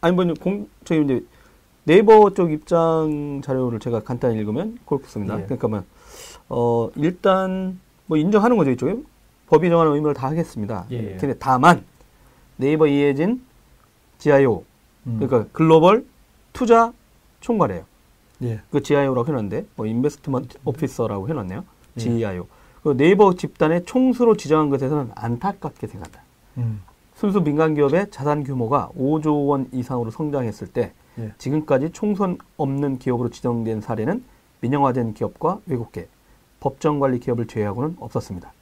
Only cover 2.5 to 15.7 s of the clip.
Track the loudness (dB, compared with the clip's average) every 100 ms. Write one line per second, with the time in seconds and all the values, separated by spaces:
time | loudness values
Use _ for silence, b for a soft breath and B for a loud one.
2.5 | -2 0 2 2 2 0 -4 -6 -8 -4
3.5 | -2 -2 -2 -4 -4 -4 -4 -2 -2 -2
4.5 | -4 -4 -8 -6 -6 -6 -8 -6 -6 -6
5.5 | -4 -4 -4 -8 B B B B B _
6.5 | -2 0 0 -2 -2 -4 0 2 2 0
7.5 | -4 -6 -10 _ _ _ 0 2 2 4
8.5 | 2 2 0 -2 -4 -10 _ _ _ _
9.5 | 2 4 4 4 2 0 -2 -4 -4 -4
10.5 | -6 -8 -8 -8 -8 -8 -4 -4 -2 0
11.5 | 4 6 6 2 _ _ b b b b
12.5 | _ -2 4 4 4 2 2 -2 -2 -8
13.5 | _ _ _ _ _ _ _ 2 4 4
14.5 | 0 -6 _ _ _ -8 -4 0 0 -2
15.5 | 0 6